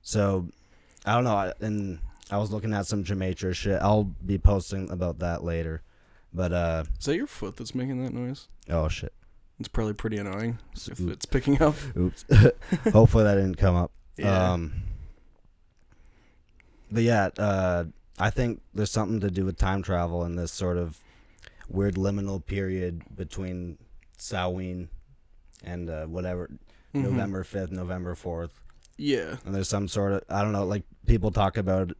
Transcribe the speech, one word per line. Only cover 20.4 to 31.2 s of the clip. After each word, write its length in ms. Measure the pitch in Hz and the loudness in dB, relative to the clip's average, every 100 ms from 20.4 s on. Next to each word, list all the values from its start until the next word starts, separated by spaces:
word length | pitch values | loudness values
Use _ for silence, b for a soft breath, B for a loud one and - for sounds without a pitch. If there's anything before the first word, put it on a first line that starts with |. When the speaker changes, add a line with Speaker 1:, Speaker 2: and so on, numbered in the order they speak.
| 85 | -6
Speaker 1:
sort 240 | - 92 87 | -4 -2 -2
of 220 | 85 78 B B B B B B B | -4 -8 B B B B B B B
weird 260 | 95 101 92 | -2 0 0
liminal 480 | 95 101 98 98 | -2 -2 -4 -6
period 580 | - 98 95 92 90 85 - - | -6 -4 -2 -4 -4 -6 -12 -12
between 640 | 87 - 92 90 87 85 - - - - | -10 -8 -8 -8 -8 -12 -20 -20 -20 -16
Samhain 720 | - 98 90 92 92 90 85 - - - _ - - - | -8 -4 -2 -4 -6 -8 -10 -14 -18 -20 _ -20 -20 -20
and, 240 | - 87 85 | -12 -8 -8
uh, 160 | 80 78 | -8 -8
whatever, 440 | 85 90 90 87 76 - b b | -6 -6 -6 -8 -12 -20 b b
Speaker 2:
Mm-hmm. 80 | 143 | -4
Speaker 1:
November 420 | 127 127 101 95 | 0 0 -2 -4
fifth, 260 | 92 101 92 | -6 -6 -6
November 440 | 92 90 92 90 | -6 -6 -6 -6
fourth. 460 | 87 90 82 85 - - - - - | -8 -6 -6 -8 -12 -20 -20 -20 -8
Speaker 2:
Yeah. 400 | 143 131 80 78 | -2 0 -2 -8
Speaker 1:
And 100 | - | -6
there's 140 | 98 92 | -4 -2
some 200 | 101 101 | -2 -2
sort 240 | 107 101 | 0 0
of, 100 | 98 - | 0 -2
I 100 | 98 | -2
don't 120 | 104 | 0
know, 120 | 104 | 0
like, 200 | 95 101 - - - | 0 -2 -6 -6 2
people 240 | 113 | 4